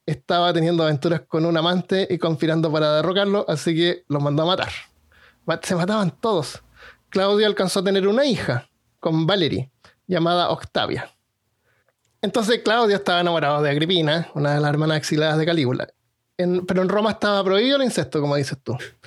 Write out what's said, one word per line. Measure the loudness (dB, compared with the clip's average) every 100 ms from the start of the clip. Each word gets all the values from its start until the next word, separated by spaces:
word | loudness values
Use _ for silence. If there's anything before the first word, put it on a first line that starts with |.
estaba | -8 -6 -2 0 2
teniendo | 2 0 2
aventuras | 0 0 -2 -2
con | -4 -2 0
un | 0
amante | 0 0 0 -2 -2
y | -2
conspirando | -2 0 0 0 0
para | 0 2 2
derrocarlo, | 0 0 0 0 -2
así | -2 -2
que | 0 0 -2 -4
los | -4
mandó | 0 0
a | 0
matar. | 0 -4 -8 -16 _ _ _ -20 _ -6
Ma-, | -6
se | -2
mataban | -2 0 0 -2 -2
todos. | -2 -2 -4 -10 -20 -20 -20 -20 _
Claudio | 0 2 2 2
alcanzó | 0 -2 0
a |
tener | 0 2 2
una | 2 2
hija | 0 -2 -4 -6 _ _ _
con | -2 0 2
Valerie, | 2 0 -2 -6 _ -20 _ -4
llamada | 0 2 2 0
Octavia. | -2 -4 -4 -4 -4 -10 _ _ _ _ _ _ _ _ _ _ _
Entonces | -4 -2 0 0
Claudio | 2 2 4 2
estaba | 2 2
enamorado | 2 2 0 2
de | 0
Agripina, | 0 2 2 2 0 -2
una | -2 0
de | 2
las | 2
hermanas | 0 0 0
exiliadas | 0 0 2 2
de | 0
Calígula. | 0 0 -2 -6 _ _ _ _ -4
En, | -2 0 0
pero | 0
en | 2
Roma | 2 0
estaba | 0 0 2
prohibido | 2 2 2 2
el |
incesto, | 0 -2 -2 -2
como | 0 0
dices | -2 -6
tú. | -8 -8 -10 -18